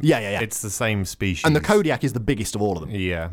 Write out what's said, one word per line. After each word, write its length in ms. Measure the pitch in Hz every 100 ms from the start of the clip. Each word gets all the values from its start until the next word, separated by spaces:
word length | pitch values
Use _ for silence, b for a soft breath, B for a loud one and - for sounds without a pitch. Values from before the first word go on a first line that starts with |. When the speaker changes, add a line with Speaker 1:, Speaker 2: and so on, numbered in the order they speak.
Speaker 1:
Yeah, 160 | 156 131
yeah, 100 | 101
yeah. 100 | 101
Speaker 2:
It's 200 | 110 -
the 80 | 107
same 340 | - 113 104
species. 400 | 92 - 98 80
Speaker 1:
And 120 | - 151
the 40 |
Kodiak 440 | - 214 160 123
is 80 | 139
the 80 | 113
biggest 340 | 107 110 107
of 80 | 104
all 120 | 104
of 60 | 85
them. 80 | 76
Speaker 2:
Yeah. 400 | 101 92 87 82